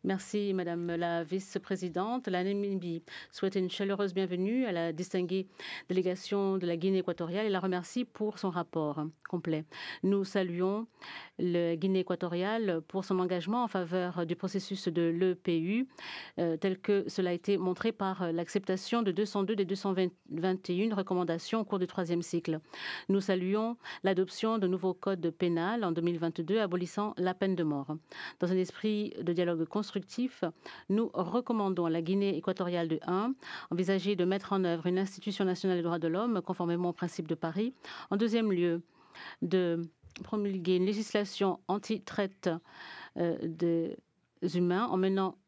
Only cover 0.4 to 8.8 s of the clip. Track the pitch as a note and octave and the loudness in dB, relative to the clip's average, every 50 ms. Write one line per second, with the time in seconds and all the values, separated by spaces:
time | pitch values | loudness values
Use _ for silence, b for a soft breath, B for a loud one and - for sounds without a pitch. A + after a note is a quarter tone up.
0.4 | G3+ G3+ F#3+ F#3+ F3 E3+ E3+ E3+ E3+ E3+ E3+ E3+ F3 E3+ E3+ E3+ E3 D#3 F3+ F#3+ | 0 0 0 0 0 -2 -2 -2 -2 -2 0 0 0 0 0 -2 -2 -2 -4 -4
1.4 | F#3+ - - - - - G3 F#3 F#3 F3+ D#3+ G#3 F#3+ A3 B3 B3+ B3+ G3+ F#3 F3+ | -4 -4 -6 -6 -2 -2 -4 -2 -2 -4 -2 -2 -2 0 -2 -2 -2 0 0 0
2.4 | F3+ G3 G3+ G3+ G3+ G3+ G3 F#3+ F3 F3 E3 E3 - B B B B B - - | 0 0 0 0 0 -2 -2 -2 -2 -4 -6 -6 -8 B B B B B -6 -4
3.4 | - F#3+ G3 G3 F#3 F3+ - - G3+ G3 G3+ G3 G3+ F#3+ F3 F#3+ F#3+ F3+ F3+ F3+ | -4 0 0 0 0 0 -2 -2 -2 -2 0 0 0 0 0 0 0 0 0 0
4.4 | F#3+ G3+ A#3 B3+ C4 A3 F3+ E3+ E3+ E3+ D#3+ D#3+ F#3 - - F#3 F3+ E3+ F#3 F#3+ | 0 2 2 2 2 2 0 0 0 -2 -2 -4 -6 -2 0 -2 0 0 0 -2
5.4 | F#3 F#3+ B B B B B B B - F3+ F#3 F3+ F#3 F3+ F#3+ - - G3+ G3+ | -2 -4 B B B B B B B 0 0 2 2 2 0 -2 -4 -2 0 2
6.4 | G3 G3 F#3+ F#3+ F3+ F3 E3+ E3 E3+ F#3+ F#3+ F#3+ F3+ - E3+ - F3 D#3+ F3 G3+ | 4 4 2 2 0 0 0 2 2 4 4 4 2 0 -2 -2 -4 -2 -2 0
7.4 | A3 G#3+ G3 F#3 F#3 F#3+ F#3 F3+ E3+ - - B3 B3 - _ - G#3+ G#3+ G#3 - | 0 2 2 2 2 0 0 -2 -4 -4 -4 -4 -4 -4 _ -4 -4 -4 -2 -2
8.4 | - F#3+ D#3+ F3 E3+ - - E3 | -2 -2 0 0 -4 -2 -2 0